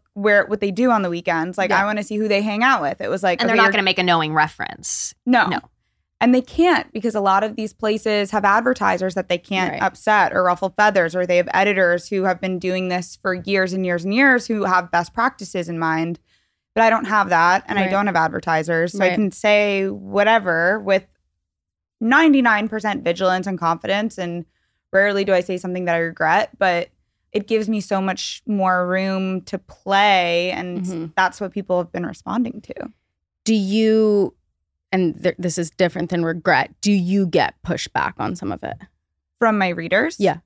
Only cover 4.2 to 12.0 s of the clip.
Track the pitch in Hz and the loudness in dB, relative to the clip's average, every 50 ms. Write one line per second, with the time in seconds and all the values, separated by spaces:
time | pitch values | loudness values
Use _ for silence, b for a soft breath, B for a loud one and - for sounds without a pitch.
4.2 | 156 156 156 156 151 156 - - - - - - - - - - - - - _ | 0 0 0 0 0 0 -2 -6 -10 -10 -10 -12 -10 -10 -8 -8 -8 -10 -12 _
5.2 | _ 247 247 240 202 180 170 - - - _ _ _ _ _ _ _ _ _ - | _ 2 2 4 4 2 0 -4 -6 -10 _ _ _ _ _ _ _ _ _ 0
6.2 | - 240 247 254 254 - - - 330 359 330 247 - - - 220 196 233 214 214 | 2 4 4 4 2 0 0 2 4 4 4 2 0 -4 -6 -6 -4 -4 -2 0
7.2 | 196 196 190 196 214 220 214 - 214 214 - _ - 214 214 214 - 220 208 208 | 2 2 2 2 2 0 -2 -6 -8 -8 -8 _ -2 -2 -2 0 0 0 0 0
8.2 | 202 196 208 214 196 202 196 214 233 254 254 - 208 196 185 180 185 185 175 190 | 0 0 0 2 2 4 4 4 2 2 0 0 0 0 0 0 -2 -4 -4 -4
9.2 | 180 - 180 175 - - 202 190 185 170 - - - 190 - - - 220 214 208 | -4 -2 -4 -4 -4 -4 -4 -2 -2 -2 -2 -2 -2 -4 -4 -4 -2 2 2 2
10.2 | 185 - - - 180 180 180 160 - 190 - - 208 214 196 196 170 165 165 185 | 2 2 2 2 2 2 0 0 -2 -4 0 2 2 2 4 2 0 0 0 -2
11.2 | 180 180 180 175 175 - - 185 196 202 202 190 190 175 175 175 | 0 2 2 2 2 2 2 2 2 2 2 2 2 2 2 0